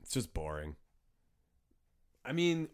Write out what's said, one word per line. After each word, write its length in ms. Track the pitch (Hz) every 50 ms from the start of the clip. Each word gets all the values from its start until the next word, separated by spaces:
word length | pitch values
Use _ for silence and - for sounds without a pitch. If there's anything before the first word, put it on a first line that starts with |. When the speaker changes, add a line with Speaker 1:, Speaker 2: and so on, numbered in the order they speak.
Speaker 1:
It's 120 | - - -
just 200 | 131 113 - -
boring. 440 | 85 78 78 76 76 76 76 76 - - _ _ _ _ _ _ _ _ _ _ _ _ _ _ _ _ _ _ _ _ _ _ _ _ _ _ _ -
Speaker 2:
I 100 | 120 143
mean, 360 | 170 175 175 165 165 160 -